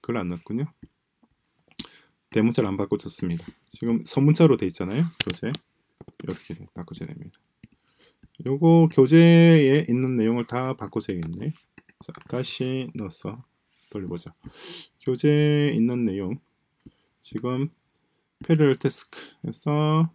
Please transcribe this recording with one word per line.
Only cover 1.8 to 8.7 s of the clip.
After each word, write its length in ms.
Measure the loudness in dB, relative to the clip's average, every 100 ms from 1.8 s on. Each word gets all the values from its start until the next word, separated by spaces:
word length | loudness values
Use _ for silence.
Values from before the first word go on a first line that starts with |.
| -20 _ _ _ _
대문자를 360 | 0 0 0 -2
안 100 | -4
바꿔줬습니다. 680 | -4 -6 -8 -8 -6 -6 -10 _ _
지금 300 | -10 -4 -4
서문자로 540 | -2 0 2 4 4 4
돼 80 |
있잖아요. 380 | -2 -6 -6 -4 -4 -6
교재. 280 | -6 -4 -6 -8 _ _ _ _ -20 _
이렇게 320 | -12 -12 -14 -16 -16
바꿔줘야 340 | -18 -18 -14 -14
됩니다. 320 | -16 -20 _ _ _ _ _ _ _ _ _ _ _
요거 440 | -6 2 6